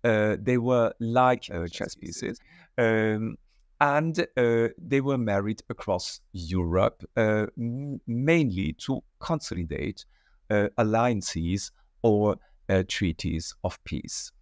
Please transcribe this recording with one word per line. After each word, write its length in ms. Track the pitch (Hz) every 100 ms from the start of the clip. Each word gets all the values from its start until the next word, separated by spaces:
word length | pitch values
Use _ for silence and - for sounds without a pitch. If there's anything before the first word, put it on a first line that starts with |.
Uh, 340 | 120 110 107 104
they 180 | 104 123
were 360 | 120 123 113 -
like, 500 | 117 120 127 123 -
uh, 160 | 87 87
chess 280 | - -
pieces. 440 | - - 82 98 - _ - - -
Um, 600 | 117 110 110 107 113 - _ _ _ _
and, 380 | 147 143 160 160 - -
uh, 300 | 120 117 117 -
they 240 | 117 139
were 160 | 135 135
married 440 | 110 98 101 104 -
across 520 | 117 - 92 - - _
Europe, 720 | 92 82 92 85 90 110 - - -
uh, 300 | 110 107 107 -
m-, 420 | 117 123 143 139 -
mainly 680 | 117 143 170 139 92 95
to 300 | - - 131 _ _
consolidate, 880 | - 160 - 90 80 71 76 - - _ _ _ _
uh, 200 | 104 104 -
alliances 960 | 107 113 123 110 - 85 82 98 - _ _ _
or, 340 | 117 104 104 - _ _ -
uh, 140 | 95 95
treaties 680 | - 90 78 78 80 - -
of 200 | 90 -
peace. 480 | - - - - - _